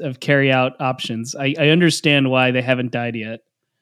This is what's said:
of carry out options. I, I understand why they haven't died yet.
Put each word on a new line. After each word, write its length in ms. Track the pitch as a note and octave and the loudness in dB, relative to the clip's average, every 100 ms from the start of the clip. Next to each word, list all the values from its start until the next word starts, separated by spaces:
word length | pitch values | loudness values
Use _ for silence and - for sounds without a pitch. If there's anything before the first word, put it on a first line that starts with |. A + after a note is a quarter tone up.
of 180 | D3+ B2+ | -10 -8
carry 320 | - C#3+ C3+ | 0 2 4
out 260 | C3 B2+ - | 2 0 -2
options. 540 | C3 C3 - A2+ A#2+ | -6 -4 -6 -8 -8
I, 200 | - C#3 C#3+ | -6 -4 0
I 100 | D3 | 2
understand 600 | E3 E3+ - D#3 C#3+ C3+ | 4 4 2 2 2 2
why 200 | C3 B2+ | 2 2
they 100 | B2+ | 0
haven't 320 | B2 B2+ B2 | 0 -2 -2
died 220 | A#2+ A#2+ A#2 | -4 -6 -8
yet. 240 | A2 A2+ _ _ _ _ | -10 -12 _ _ _ _